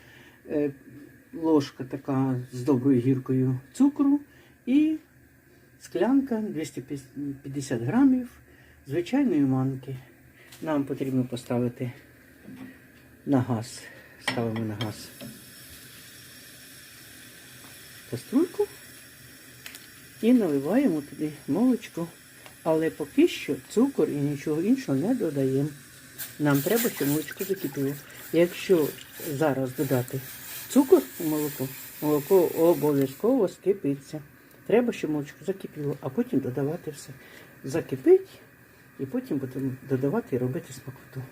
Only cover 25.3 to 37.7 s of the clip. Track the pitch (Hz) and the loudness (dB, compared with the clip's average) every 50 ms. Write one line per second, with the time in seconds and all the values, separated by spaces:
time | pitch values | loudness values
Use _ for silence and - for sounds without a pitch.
25.3 | 147 143 135 131 135 135 143 151 143 - - - - - - - - - - - | 0 0 0 2 2 2 0 -2 -4 -8 -20 -20 -20 -20 -20 -18 -16 -14 -14 -12
26.3 | - - 147 147 143 139 139 175 208 233 233 226 - - 147 139 143 156 151 - | -6 0 2 4 4 4 2 2 0 2 0 0 -2 -2 -2 0 0 -2 -2 -4
27.3 | - - 196 185 190 190 - 143 139 147 139 139 143 143 - - - - - - | -8 -8 -6 -6 -4 -4 -4 -6 -4 -4 -4 -4 -4 -6 -10 -18 -18 -18 -8 -2
28.3 | - 160 175 175 175 - - - 190 165 147 131 - - - - - - - 175 | 2 2 2 2 0 -2 0 2 4 4 2 0 -4 -8 -14 -18 -16 -12 -10 -6
29.3 | 143 131 160 151 131 135 135 127 127 - 151 127 143 127 123 - - 135 - - | -2 0 0 0 2 0 -2 -4 -2 -4 -2 2 2 0 0 0 -4 -8 -8 -10
30.3 | - - - - - - - - - 247 285 262 381 311 - - - - 180 156 | -16 -16 -16 -14 -14 -14 -6 0 4 4 6 8 6 6 6 4 -4 -6 -2 -2
31.3 | 151 151 151 147 143 - 131 135 131 - - - - - 156 151 151 147 143 - | 0 0 -2 -4 -4 -6 -6 -6 -8 -10 -16 -18 -10 -4 0 2 2 2 4 6
32.3 | 196 190 170 - - 160 165 170 175 143 143 151 147 139 135 131 135 - - 214 | 6 6 6 6 4 4 6 6 6 4 4 2 4 4 2 0 0 0 0 2
33.3 | 262 269 208 175 - - - 185 202 196 - 143 139 139 - - - 151 - - | 4 4 2 0 -2 -2 0 0 0 0 0 -2 -2 -2 -6 -10 -12 -12 -12 -14
34.3 | - - - - - - - - 185 233 247 233 - - - 156 151 151 139 143 | -20 -20 -20 -20 -20 -14 -2 2 4 4 4 2 0 -2 -2 -2 -2 -2 -4 -6
35.3 | - - - - 190 190 - - - 156 147 139 139 - - 139 - - 240 - | -10 -10 -6 -6 -6 -6 -8 -14 -10 -6 -6 -6 -6 -6 -6 -6 -4 -4 -2 0
36.3 | - 135 - - 123 143 139 139 156 175 - 156 147 - - - 131 - - - | 0 -2 -2 -2 -2 -2 -2 -2 -4 -6 -8 -10 -12 -12 -14 -18 -18 -18 -20 -20
37.3 | - - - - - - - 139 | -20 -20 -20 -20 -20 -14 -10 -6